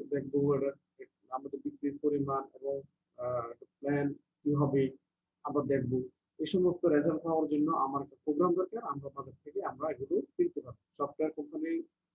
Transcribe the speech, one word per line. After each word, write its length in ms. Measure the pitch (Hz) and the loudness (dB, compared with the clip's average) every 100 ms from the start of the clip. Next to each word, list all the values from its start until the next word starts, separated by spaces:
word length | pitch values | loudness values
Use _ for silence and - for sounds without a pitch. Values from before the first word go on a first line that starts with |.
| - | -2
দেখবো, 460 | 139 135 139 143 | -4 0 2 2
এটা 180 | 135 139 - _ - 131 _ _ | 2 0 -4 _ -20 -20 _ _
আমাদের 300 | 131 143 - | -10 -8 -8
বিক্রির 340 | 147 - 143 139 | -8 -4 -4 0
পরিমাণ 400 | 147 143 139 135 135 | 0 0 0 -2 -4
এবং, 280 | - 135 139 139 _ _ - | -8 -6 -6 -8 _ _ -8
আহ, 340 | 123 123 117 | -4 -4 -6
একটা 160 | 120 - _ | -12 -20 _
প্ল্যান 340 | 139 143 143 | 0 0 0
কি 420 | - _ _ 147 | -4 _ _ 0
হবে 420 | 143 139 139 131 - _ _ _ _ | 4 4 4 2 -2 _ _ _ _
আমরা 180 | 147 143 | -2 0
দেখবো। 380 | 127 135 123 127 127 - _ - | 2 2 2 0 -2 -10 _ -6
এই 80 | 156 | 0
সমস্ত 380 | 185 180 170 | 4 4 4
রেজাল্ট 380 | 175 147 156 156 | 4 4 4 0
পাওয়ার 260 | 165 160 151 | 0 0 2
জন্য 220 | 147 151 | 2 2
আমার 320 | 160 139 139 | 2 0 -2
একটা 140 | 135 - | -6 -4
প্রোগ্রাম 300 | - 147 175 | -2 2 4
দরকার, 300 | 175 185 226 | 2 0 -4
আমরা 240 | 233 139 139 | -6 -6 -8
বাজার 240 | 135 131 - | -10 -12 -14
থেকে 180 | 302 359 | -10 -6
আমরা 260 | 359 262 311 | -4 -2 -4
এগুলো 300 | - - 359 | -2 0 0
কিনতে 400 | - - 349 - | 0 0 0 0
পারি, 160 | 123 - | -8 -14
সফটওয়্যার 560 | _ - 143 151 156 | _ -6 -4 -2 -2
কোম্পানি 500 | 151 147 151 160 165 - _ _ | -2 -8 -6 -4 -4 -6 _ _